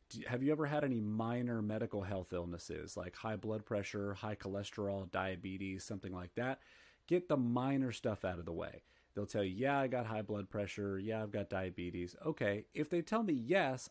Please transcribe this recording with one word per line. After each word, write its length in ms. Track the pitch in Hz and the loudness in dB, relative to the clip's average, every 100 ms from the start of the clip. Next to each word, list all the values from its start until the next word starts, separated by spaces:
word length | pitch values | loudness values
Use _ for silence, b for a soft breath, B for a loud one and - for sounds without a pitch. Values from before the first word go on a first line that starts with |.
| _ | _
do, 120 | - - | -10 -4
have 140 | 123 | 0
you 80 | 135 | 2
ever 140 | 151 151 | 2 2
had 180 | 151 | 2
any 160 | 143 120 | 2 2
minor 600 | 107 107 117 120 123 113 | 2 2 2 0 2 2
medical 400 | 107 107 113 104 | 2 0 0 0
health 300 | 95 98 90 | 0 -2 -2
illnesses, 640 | 90 87 85 - 78 78 - | -2 -2 -4 -6 -6 -6 -6
like 200 | 90 - | -6 -6
high 180 | 113 107 | -4 -2
blood 280 | 110 107 | -2 -2
pressure, 500 | 101 104 101 107 101 | 0 0 0 -2 -2
high 220 | 98 110 104 | -2 -4 -4
cholesterol, 760 | 98 98 101 - 101 98 95 | -2 -2 -4 -2 0 0 -2
diabetes, 720 | 95 95 92 95 95 95 95 | 0 0 -2 -4 -4 -4 -4
something 300 | - 101 95 | -4 -6 -6
like 220 | 92 90 - | -6 -6 -2
that?" 260 | 123 135 B B B B - | -2 -2 B B B B 0
Get 200 | 175 175 | 0 4
the 80 | 143 | 4
minor 540 | 120 120 131 139 131 | 4 4 4 4 2
stuff 340 | 110 120 104 | 0 0 0
out 140 | 95 90 | 0 -2
of 60 | |
the 80 | 85 | -4
way. 320 | 82 82 - b b b | -4 -4 -8 b b b
They'll 120 | - 101 | -4 -2
tell 180 | 110 | 2
you, 100 | 98 | 0
"Yeah, 240 | 95 131 139 | 2 2 4
I 100 | 135 | 2
got 180 | 123 113 | 2 0
high 160 | 110 | -2
blood 280 | 104 104 101 | -2 -4 -2
pressure. 480 | 107 101 - 101 98 | -2 -2 -2 0 0
Yeah, 240 | 101 110 | 0 -2
I've 100 | 110 | -2
got 180 | 107 101 | -2 -2
diabetes." 640 | 95 92 87 87 87 87 - | -2 -2 -2 -4 -2 -6 -4
Okay, 420 | 156 160 110 101 - | -4 0 2 2 -2
if 140 | - 151 | -4 0
they 140 | 175 | 0
tell 200 | 165 220 | 2 2
me 100 | 214 | 2
yes, 560 | 139 117 190 147 127 - | 2 4 4 4 0 -4